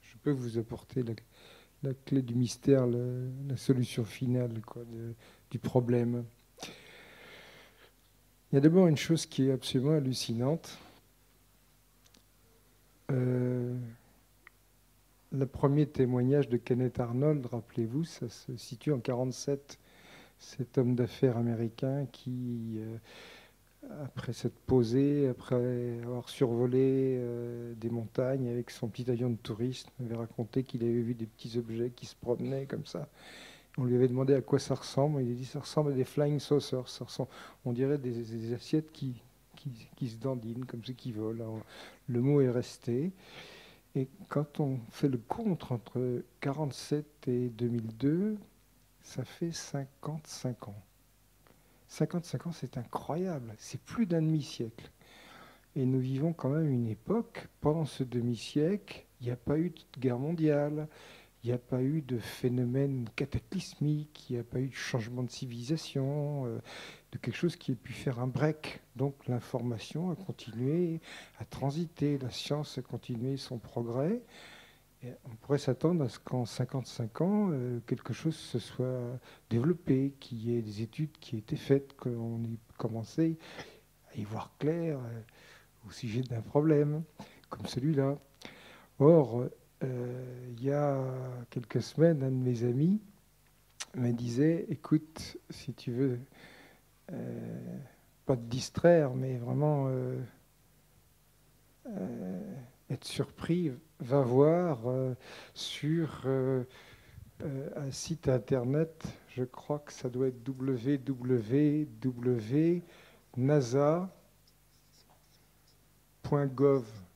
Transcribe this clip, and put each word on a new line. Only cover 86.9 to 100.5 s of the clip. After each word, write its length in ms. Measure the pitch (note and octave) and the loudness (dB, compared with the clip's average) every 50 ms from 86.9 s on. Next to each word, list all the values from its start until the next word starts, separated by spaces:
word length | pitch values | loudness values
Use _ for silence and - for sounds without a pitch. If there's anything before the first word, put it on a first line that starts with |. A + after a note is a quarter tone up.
| D3+ D#3 E3 - - - - - - - - _ | 2 -2 -4 -8 -12 -20 -20 -20 -20 -20 -16 _
comme 160 | - - - | -12 -10 -8
celui-là. 520 | - - B2 B2 D3+ D#3+ C#3 C3+ C3+ C#3+ D3 - _ _ _ - - - - - - - - - _ _ - | -4 -4 0 2 2 4 4 4 2 0 -2 -6 _ _ _ -18 -18 -18 -18 -20 -20 -20 -20 -20 _ _ 8
Or, 460 | C3+ D3 E3+ E3 C#3+ A#2 A2+ A#2+ B2 - - - - _ _ _ - | 10 10 10 10 8 6 2 -2 -2 -4 -6 -12 -20 _ _ _ -4
euh, 400 | C3+ B2+ B2 B2 B2 B2 B2+ B2+ B2 B2+ B2 B2 B2 A#2+ | -4 -2 -4 -4 -4 -6 -8 -8 -10 -12 -14 -12 -12 -10
il 80 | A2+ B2 | -2 0
y 80 | C3+ C#3 | 2 2
a 260 | C#3+ D3 C#3+ C#3 C3+ C3 C3 C3 C3 C3 B2+ B2 B2 A#2+ - | 4 2 2 2 2 0 -2 -4 -4 -6 -6 -8 -8 -10 -6
quelques 320 | - C3+ B2 - - B2 A2+ | -6 -8 -6 -2 -2 -2 -2
semaines, 400 | - - - D#3 E3+ E3 D3 C3 | 0 4 6 6 8 8 6 2
un 80 | C3 | 2
de 40 | C3 | 2
mes 300 | B2+ B2+ B2+ B2 A2+ A#2 | 2 2 2 2 2 2
amis 340 | A#2+ A#2+ B2+ D3 E3+ G3+ G#3+ - - - - _ _ _ _ _ _ _ _ _ _ _ _ - - - | 2 4 4 4 4 4 2 0 -8 -20 -20 _ _ _ _ _ _ _ _ _ _ _ _ -14 -10 -4
me 160 | - B2 A#2+ A#2+ | 0 0 2 2
disait : « 520 | A#2 A#2+ A#2+ A#2 A#2+ C#3+ D#3 E3 E3 - - | 0 -2 -2 2 4 4 4 4 2 0 -4
Écoute, 640 | E3+ - - - - D#3 D#4 - - - - - - - _ _ | -6 -6 0 2 2 2 2 -2 -14 -14 -14 -12 -14 -16 _ _
si 240 | - - - - A3+ | -18 -12 -10 -10 -10
tu 180 | - - - A#2+ | -8 -6 -6 -2
veux, 260 | A#2+ C#3 C#3 B2+ A#2+ C3 - - - - - - - - - - _ _ _ _ _ _ - - | 0 0 0 0 -2 -6 -14 -20 -20 -20 -20 -20 -20 -20 -20 -20 _ _ _ _ _ _ -12 -10
euh, 640 | B2 A#2 A#2+ A#2+ A#2 A#2 A2+ A2+ B2+ B2 A#2+ - B2+ C#3 - - _ _ _ _ _ _ | -8 -8 -8 -8 -8 -8 -8 -8 -8 -10 -10 -10 -12 -12 -14 -20 _ _ _ _ _ _
pas 120 | - C3+ | 0 0
te 40 | A#2+ | 0
distraire, 720 | A#2 A#2 A#2+ C3 A2 - - - - E3+ F3 E3+ D3+ C3 B2+ | 2 -4 -4 -4 -4 -4 -6 4 8 8 8 8 6 4 0
mais 220 | B2+ C3 C3 B2+ | -2 -2 -2 -2
vraiment, 520 | B2 A#2 A#2+ B2+ C3+ D3 D3+ D3+ C#3+ C3+ C3+ | -4 -2 -2 0 2 2 2 2 2 2 0
euh, 300 | C3 B2+ B2+ B2+ B2+ B2+ C3 - - - _ _ | 0 0 -2 -4 -4 -6 -8 -10 -12 -20 _ _